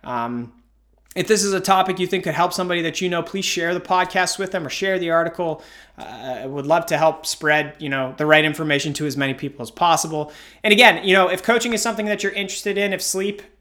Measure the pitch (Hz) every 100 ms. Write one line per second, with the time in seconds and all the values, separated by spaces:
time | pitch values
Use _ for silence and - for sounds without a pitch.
0 | 127 123 120 120 120 _ _ _ _ _
1 | _ 180 185 214 202 190 190 190 185 185
2 | 180 190 175 160 175 180 180 175 165 160
3 | 185 175 165 196 185 - 170 180 175 185
4 | 180 190 180 - 190 185 147 - 190 190
5 | 170 165 165 165 170 156 - - - -
6 | - 117 131 120 135 143 139 170 165 151
7 | 160 156 - - 151 151 147 - 151 135
8 | 131 131 151 156 156 151 156 143 147 139
9 | 151 131 135 131 143 - 117 - 175 214
10 | 165 156 147 - - - 214 208 240 170
11 | 196 190 180 185 - 233 240 220 226 220
12 | 214 202 196 196 196 - 202 196 202 185
13 | - 185 196 202 - _